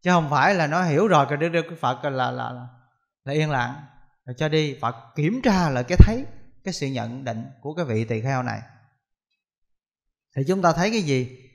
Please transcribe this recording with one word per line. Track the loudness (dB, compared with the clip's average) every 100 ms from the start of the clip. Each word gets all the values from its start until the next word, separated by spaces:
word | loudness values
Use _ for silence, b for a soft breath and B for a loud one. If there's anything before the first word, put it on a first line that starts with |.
Chứ | 2
không | 2 2
phải | 2 4 2
là | 0
nói | 0 0
hiểu | 2 4
rồi, | 4 2
cái | 0
Đức, | 0
Đức | -2 -4 -4
Phật | -4 -2
là, | -4
là, | -2 -4
là, | -4 -8 -10 -16 -20 _ _ _ _
là | -6
yên | -2 0
lặng, | 0 -2 -6 -16 -20 -20 _ -14
rồi | -4
cho | 0
đi. | 2 0 -2
Phật | -4 -6 -12 -2
kiểm | -2 2
tra | 2 4 2
lại | 0 -2
cái | 8
thấy, | 8 8 -8 -14 -20 -12
cái | -10
sự | -6 -6
nhận | -6 -8 -8
định | -8 -8 -10 -14
của | -12
cái | -8 -4
vị | -2 -2
tỳ | -4
kheo | -2 -4
này. | -4 -8 -12 -20 _ _ _ _ _ _ _ _ _ _ _ _ _ _ _ -6
Thì | -2
chúng | 2
ta | 2
thấy | 2 0
cái | 0
gì? | 0 0 -2 -10 -20